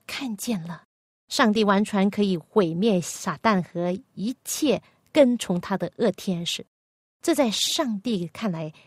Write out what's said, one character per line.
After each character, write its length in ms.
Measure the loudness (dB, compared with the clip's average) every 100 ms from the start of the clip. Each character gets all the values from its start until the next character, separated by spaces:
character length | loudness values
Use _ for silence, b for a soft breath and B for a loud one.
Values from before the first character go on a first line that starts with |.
| -8
看 300 | -8 -8 -6
见 260 | -4 -6 -6
了， 160 | -12 _ _ _ _ -4
上 220 | 2 4
帝 140 | 4
完 180 | 4 4
全 280 | 2 2 0
可 120 | 2
以 140 | 0 0
毁 380 | -2 2 2
灭 260 | 2 2 2
撒 380 | -2 -6 -8 -2
旦 240 | 2 2
和 360 | 0 -4 -4 -4 -8
一 220 | -8 -8 -8
切 380 | -8 -2 0 0 -4 b b
跟 260 | 4 6 4
从 200 | -2 -4
他 200 | -2 -4
的 120 | -4 -2
恶 140 | 0
天 340 | 0 -4 -6
使。 220 | -4 -6 -8 _ _ _ _ _
这 120 | 0
在 160 | 2 2
上 480 | 0 -2 0 -2 -4
帝 240 | -2 -4 -4
看 240 | -6 -6
来 180 | -4 -8 -12